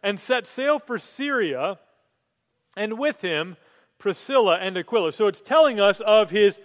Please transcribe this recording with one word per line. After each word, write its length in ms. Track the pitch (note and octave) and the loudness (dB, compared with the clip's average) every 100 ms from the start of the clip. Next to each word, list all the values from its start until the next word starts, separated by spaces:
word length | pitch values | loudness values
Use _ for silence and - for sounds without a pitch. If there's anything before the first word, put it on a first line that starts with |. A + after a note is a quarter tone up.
and 160 | G3+ G3+ | -6 -6
set 280 | - B3 G3+ | -4 -4 -4
sail 320 | - C#4 D4+ | -4 -2 -2
for 200 | - A3+ | -4 -10
Syria, 800 | - - C#4+ C4 E3+ B2+ E3 F#3 _ _ _ _ _ _ _ _ _ | -10 -10 -4 -2 -4 -4 -6 -8 _ _ _ _ _ _ _ _ _
and 240 | - G#3+ A3+ | -8 -6 -4
with 220 | D4 - | -4 -4
him 380 | F3+ D#3 F3 E3+ _ _ _ _ | -4 -4 -6 -12 _ _ _ _
Priscilla 580 | G3+ - - C4+ G3+ F3 | -6 -6 0 2 4 2
and 200 | F#3 F3+ | -2 -6
Aquila." 340 | D#3+ A3+ D#3+ | -2 -2 0
So 140 | - G#3 | 0 -2
it's 160 | - | -2
telling 380 | - D#4 D4+ G#3+ | 0 4 4 4
us 200 | G3+ G3 | 2 2
of 300 | G#3+ G#3+ F#3 | 4 4 4
his 300 | G3+ G3+ - | 2 2 2